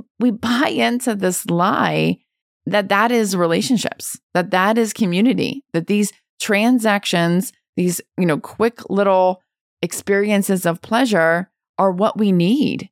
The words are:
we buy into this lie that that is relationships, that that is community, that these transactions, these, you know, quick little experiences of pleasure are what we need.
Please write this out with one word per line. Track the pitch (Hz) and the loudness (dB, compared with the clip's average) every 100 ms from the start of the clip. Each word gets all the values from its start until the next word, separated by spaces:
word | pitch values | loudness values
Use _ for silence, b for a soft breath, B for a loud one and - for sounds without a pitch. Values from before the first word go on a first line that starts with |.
| - - | -4 -2
we | 240 | -2
buy | 214 233 240 302 | 0 -2 0 0
into | - 233 240 247 202 | 0 -2 -2 -4 -2
this | 185 180 - | -2 -2 -2
lie | 170 185 - 165 156 160 180 _ _ _ _ - | 0 0 0 0 0 0 -2 _ _ _ _ -4
that | 208 196 | -2 0
that | 202 233 | 0 2
is | 240 208 185 | 0 0 0
relationships, | 170 165 240 233 - - - - _ | 0 0 0 0 -2 -8 -14 -14 _
that | 175 180 | -4 0
that | 185 196 226 | 0 2 2
is | 220 | 0
community, | - 202 175 240 185 82 277 - | 0 0 2 2 2 -2 -6 -6
that | 165 170 | -6 0
these | 208 202 - _ - | 0 0 -4 _ -10
transactions, | - 202 233 254 220 202 - 175 170 175 180 - _ - | -2 2 2 2 2 0 0 0 2 0 -2 -10 _ -4
these, | 180 170 - - | -2 -2 -8 -2
you | 175 | 0
know, | 147 | 0
quick | - - 233 233 - | -4 -2 -2 -2 -4
little | 196 196 185 185 185 _ _ _ - | 0 2 4 2 0 _ _ _ -10
experiences | 175 - - 202 208 202 196 190 175 | -8 -6 -2 0 2 0 0 0 -2
of | 165 | -4
pleasure | - 226 254 190 165 170 185 _ _ - | -4 -2 2 2 2 0 -4 _ _ -2
are | 190 | 0
what | 180 214 - | 0 -2 0
we | 208 | 2
need. | 180 170 285 220 - 190 | 4 4 2 0 -4 -10